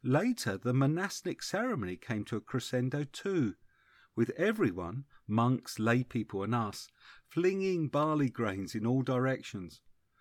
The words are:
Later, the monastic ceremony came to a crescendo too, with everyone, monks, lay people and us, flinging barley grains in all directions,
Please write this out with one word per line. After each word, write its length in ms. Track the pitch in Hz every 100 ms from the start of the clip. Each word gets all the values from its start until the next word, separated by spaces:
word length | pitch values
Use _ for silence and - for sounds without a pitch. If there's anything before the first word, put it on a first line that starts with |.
Later, 560 | 127 139 226 233 - 98
the 160 | 123
monastic 680 | 127 135 165 190 - 185 -
ceremony 540 | - 190 254 190 92 90
came 280 | - 110 104
to 100 | 110
a 40 |
crescendo 640 | - 127 - 127 127 143
too, 500 | 147 - 202 190 110 - - _ _ _ _
with 160 | - 117
everyone, 760 | - 190 220 143 87 85 120 139 - -
monks, 520 | 107 120 127 - -
lay 240 | 110 120
people 400 | 123 120 104 98
and 120 | 101
us, 340 | 120 104 - - _ - - _
flinging 600 | 156 180 190 190 180 151
barley 420 | 147 156 151 135
grains 440 | - 110 95 98
in 120 | 113 113
all 160 | 131
directions, 800 | 131 127 131 131 - 101 87 - - _ _ _